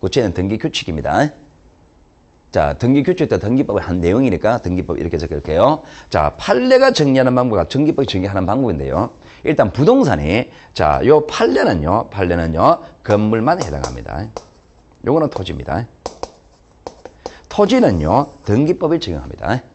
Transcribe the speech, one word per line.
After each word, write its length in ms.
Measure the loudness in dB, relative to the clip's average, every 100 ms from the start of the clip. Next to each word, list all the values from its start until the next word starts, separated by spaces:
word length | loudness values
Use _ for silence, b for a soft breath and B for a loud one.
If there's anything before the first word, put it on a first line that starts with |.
구체는 340 | -2 0 -2
등기 240 | -2 -4 -2
규칙입니다. 720 | -4 -6 -8 -6 -2 0 0 -4 -20 _ _ _ _ _ _ _ _ _ _
자, 220 | 0 0 0
등기 240 | 2 2
규칙도 360 | 2 0 0 0
등기법의 440 | 0 0 0 -2
한 180 | -2 -2
내용이니까 580 | 2 2 2 0 0 -2
등기법 400 | -2 -4 -4 -4
이렇게 200 | -4 -4
적을게요. 640 | -4 -6 -2 2 2 2 B B B
자, 240 | 0 0 -2
판례가 560 | -2 0 4 6 6
정리하는 420 | 4 2 4 4
방법과 340 | 2 2 0 0
등기법이 380 | 0 0 0 -2
정리하는 400 | -2 -2 -2 -2
방법인데요. 640 | 0 -2 -2 -2 -2 -4 -8 B B
일단 300 | -4 0 0
부동산이, 760 | 2 4 4 4 0 0 -2 -2 B B
자, 280 | 0 2 2
요 220 | 4 4 4
판례는요, 840 | -2 0 2 0 0 0 -2 -2
판례는요, 720 | -4 -2 0 -2 2 2 2 B B
건물만 600 | -2 0 2 0 0 -2
해당합니다. 680 | -4 -6 -8 -10 -10 -10 -10 -12 -18 _ _ _ _ _ -2
요거는 240 | 0 0
토지입니다. 560 | -4 -8 -8 -6 -6 -8 _ -18 -14 -16 -16 _ _ _ _ -20 -20 -20 B B B B
토지는요, 800 | 0 2 4 4 2 2 0 0 -8
등기법을 560 | -2 0 2 0 0 -2
적용합니다. 600 | -4 -8 -10 -10 -6 -6 -6